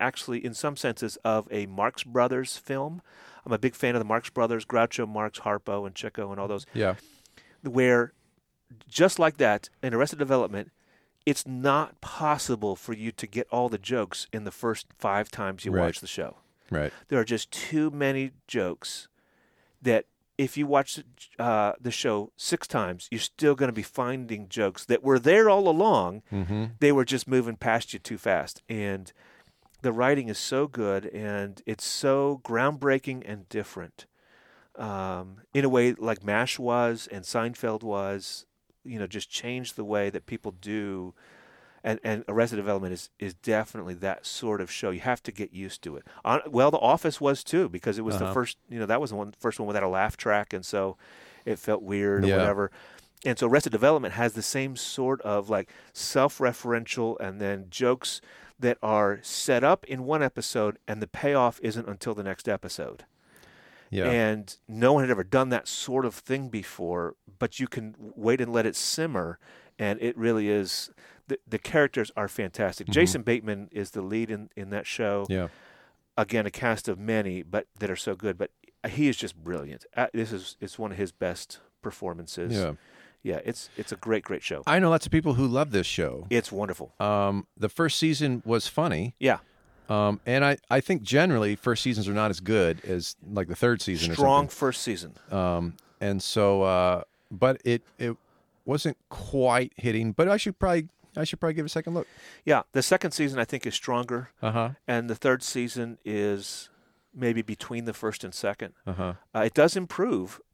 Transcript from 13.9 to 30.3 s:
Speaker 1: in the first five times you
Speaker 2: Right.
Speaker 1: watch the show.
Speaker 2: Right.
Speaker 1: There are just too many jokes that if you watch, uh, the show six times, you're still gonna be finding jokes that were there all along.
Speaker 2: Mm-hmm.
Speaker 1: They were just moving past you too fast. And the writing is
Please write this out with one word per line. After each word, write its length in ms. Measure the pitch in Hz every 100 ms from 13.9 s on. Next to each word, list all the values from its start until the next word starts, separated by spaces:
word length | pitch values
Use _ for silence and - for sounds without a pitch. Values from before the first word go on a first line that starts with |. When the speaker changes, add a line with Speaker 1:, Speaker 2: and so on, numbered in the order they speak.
| 123 98 - -
Speaker 1:
in 120 | 110
the 80 | 104
first 340 | - 117 110 - _
five 320 | 104 101 104
times 340 | - 98 95 95
you 60 |
Speaker 2:
Right. 140 | 95 85
Speaker 1:
watch 140 | -
the 60 | 95
show. 300 | - - - _ _ _
Speaker 2:
Right. 240 | 78 76 - -
Speaker 1:
There 120 | 135
are 40 | 110
just 240 | 113 -
too 400 | - - 156 151
many 420 | 143 139 135 135 - -
jokes 600 | 123 90 - - - - _ _ _ _ _ _ _
that 240 | 123 113 - _ _ -
if 180 | 135 143
you 100 | 147
watch, 320 | 139 135 - 123 _ - -
uh, 340 | 117 107 104 -
the 100 | 123
show 400 | - 131 104 107 -
six 300 | - 170 -
times, 400 | 131 92 90 -
you're 100 | 113
still 340 | - - 151 135
gonna 160 | 135
be 100 | 110
finding 680 | 101 - 123 131 120 107 95
jokes 360 | 113 101 - -
that 160 | 117
were 140 | 131 131
there 320 | 131 202 220
all 180 | 196 190
along. 540 | 160 214 139 90 104 -
Speaker 2:
Mm-hmm. 340 | 98 90 107 113 113
Speaker 1:
They 120 | 147
were 140 | 139 123
just 220 | 131 127
moving 280 | 127 117 110
past 380 | 123 113 -
you 60 | 98
too 180 | - 101
fast. 420 | - 90 71 - -
And 420 | 110 101 95 92 - - _ _ _ _ _
the 100 | 127
writing 360 | 113 127 143
is 80 | 120